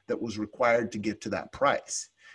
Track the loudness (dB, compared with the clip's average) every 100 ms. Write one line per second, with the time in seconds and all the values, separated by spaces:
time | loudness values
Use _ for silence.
0 | -6 -4 -4 -4 -6 2 4 4 2 -2
1 | -4 -4 -4 -4 -6 0 2 2 -2 -10
2 | -10 _ -20